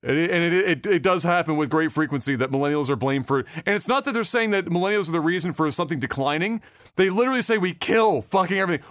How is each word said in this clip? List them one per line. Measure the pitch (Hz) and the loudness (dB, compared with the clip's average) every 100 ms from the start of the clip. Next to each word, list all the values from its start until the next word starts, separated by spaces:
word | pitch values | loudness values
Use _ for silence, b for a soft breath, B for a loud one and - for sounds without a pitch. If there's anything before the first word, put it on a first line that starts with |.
It, | 110 139 170 | -2 0 2
and | 180 | 0
it, | 170 | 2
it, | 180 180 156 208 | 2 0 -2 0
it | 180 | 2
does | 190 185 | 2 2
happen | 175 175 156 151 | 2 0 0 0
with | 151 | 0
great | 160 160 | 0 0
frequency | 156 156 143 143 131 | 0 -2 -2 -2 -2
that | 131 | 0
millennials | 135 143 147 135 | 0 0 0 -2
are | 135 | -2
blamed | 131 135 127 | 0 -2 0
for, | 139 | -2
and | 127 - - 202 | -2 -8 -2 -2
it's | - | 0
not | 262 269 | 0 0
that | |
they're | 233 | -2
saying | 220 247 226 | 0 0 2
that | 202 | 0
millennials | 190 170 190 214 175 | 0 0 0 0 0
are | |
the | 170 | 0
reason | 156 180 170 | 0 0 -2
for | 156 156 | -2 -2
something | 139 165 160 | 0 -4 -4
declining. | 123 - 135 151 190 226 B B B - | -4 -2 -2 0 -2 -4 B B B 0
They | 190 | 0
literally | 185 254 254 | 2 2 2
say, | 220 226 | 0 0
"We | 180 | 0
kill | 180 - 220 220 151 | -2 0 2 4 2
fucking | - 190 180 190 | 0 0 0 0
everything. | 190 156 B | 0 -2 B